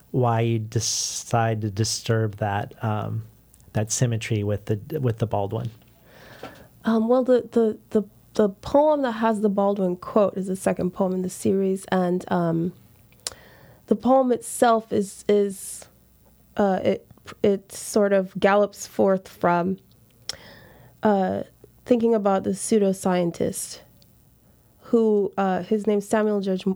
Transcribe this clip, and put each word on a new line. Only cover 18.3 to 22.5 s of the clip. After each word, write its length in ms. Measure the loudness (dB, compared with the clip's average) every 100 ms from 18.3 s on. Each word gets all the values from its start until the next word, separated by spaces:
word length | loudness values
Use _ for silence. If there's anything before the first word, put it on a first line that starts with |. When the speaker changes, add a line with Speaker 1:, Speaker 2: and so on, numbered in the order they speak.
| 0
Speaker 2:
gallops 460 | 4 4 2 -2 -8
forth 420 | 0 2 2 -2
from, 480 | -2 0 2 0 -4 -10 _ _ _ -16 -16 -20 -20 -20 -20 -20 _
uh, 400 | 2 2 2 -2 -8 _ -20 _
thinking 300 | 0 2 4
about 280 | 2 2 0
the 80 | -2